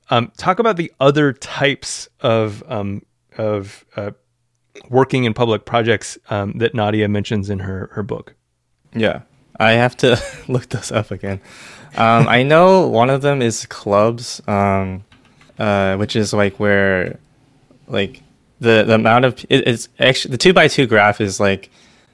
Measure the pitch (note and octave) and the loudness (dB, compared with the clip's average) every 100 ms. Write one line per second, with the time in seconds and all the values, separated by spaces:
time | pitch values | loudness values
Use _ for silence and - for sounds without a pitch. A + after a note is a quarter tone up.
0 | - B2 A#2+ - E3+ F#3 A3+ F3 E3+ - | -4 -2 -2 -4 -4 0 0 -2 -6 0
1 | C3+ D3 C#3+ B2 - - C#3+ C3 - - | 2 4 0 -2 -10 -4 -2 -2 -8 -14
2 | - _ A#2+ A2+ A2 G2+ - A2+ G2+ G2+ | -14 _ -2 0 -2 -6 -10 -8 -8 -10
3 | - _ _ - G#2+ G#2 G2 - _ - | -14 _ _ -8 -4 -4 -8 -16 _ -12
4 | G#2 - _ _ _ _ _ - - B2 | -12 -14 _ _ _ _ _ -20 -2 0
5 | C3 C3+ A#2+ G#2+ A#2 G#2 - A#2 A2+ G#2 | 2 0 -2 0 -2 -2 -2 -2 0 -2
6 | - - - G#2 G2+ A#2+ A#2 A#2+ G#2 G#2+ | -4 -16 -6 -4 -4 -2 -2 0 -2 0
7 | G#2 G#2 G2 G#2+ F#2+ F#2+ F#2+ F#2 - G#2+ | 0 -2 -2 -4 -4 -6 -8 -10 -10 -10
8 | G2 A2 - _ _ _ _ _ _ A2+ | -8 -10 -12 _ _ _ _ _ _ -4
9 | G#2+ - - _ _ - A2 A#2 B2 - | -2 -4 -10 _ _ -2 2 4 2 2
10 | C3 A#2 - - - B2 - A2+ - A#2+ | 2 2 -2 -14 -6 -6 -4 -10 -6 -6
11 | G2+ F#2 G2 F#2+ - - - - - - | -6 -8 -8 -10 -12 -20 -20 -20 -10 0
12 | A2+ A#2 - A#2+ C#3 D#3 F#3 F#3+ C#3 A2 | 2 4 4 2 4 4 6 4 2 2
13 | B2 C3+ C#3+ C#3 A#2 G#2+ - - - G2+ | 2 2 0 0 -2 -4 -10 -10 0 2
14 | A2 A#2+ B2 - - G2+ G2+ G2 F#2+ F#2 | 2 0 -8 -12 -4 0 0 0 -4 -8
15 | - _ _ _ _ - A2 G2+ F#2+ F#2+ | -14 _ _ _ _ -6 -2 0 0 -2
16 | G#2 A#2 G2+ G#2 G2+ - G#2 G2+ G2 F#2 | -2 -2 -2 0 -2 0 0 2 2 0
17 | F2+ F2 _ _ _ _ _ _ - G#2+ | -2 -8 _ _ _ _ _ _ -8 -6
18 | G2 - _ _ _ _ A#2 A2+ G#2 A2 | -6 -8 _ _ _ _ 2 4 4 2
19 | A2 A#2+ B2+ A#2 - C3+ - A#2 - - | 4 4 2 -2 -2 0 0 -2 -6 0
20 | B2+ C3 - B2 F3+ F3+ D#3+ - A#2+ A2 | 0 0 -4 0 2 4 4 2 2 4
21 | G#2 G2+ G#2 F#2 G2+ F#2+ - _ _ _ | 4 2 -2 0 0 0 -6 _ _ _
22 | _ | _